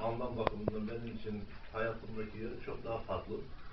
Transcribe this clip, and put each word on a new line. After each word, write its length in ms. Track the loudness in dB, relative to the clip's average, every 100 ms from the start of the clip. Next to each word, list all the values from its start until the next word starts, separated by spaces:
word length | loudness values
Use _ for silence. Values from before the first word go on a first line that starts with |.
anlam 340 | 2 2 2 4
bakımından 500 | 4 4 4 2 2
benim 280 | 0 -2 -2
için 280 | 0 0 -2 -6 -4
hayatımdaki 640 | 0 2 0 -2 -2 -2 -2
yeri 280 | -4 -2 -2
çok 180 | -2
daha 140 | 0 -2
farklı. 380 | 0 -2 0 -2 -2 -6 -6